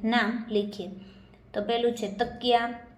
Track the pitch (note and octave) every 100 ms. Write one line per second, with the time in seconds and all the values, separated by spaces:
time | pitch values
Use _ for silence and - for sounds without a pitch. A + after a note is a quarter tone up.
0 | A3 A#3+ G#3 A#3 - G#3+ G#3 - F3+ -
1 | - - - - - G#3+ G#3 A#3 A#3+ A#3
2 | G3+ F#3+ A#3 - B3 A#3 A#3+ - -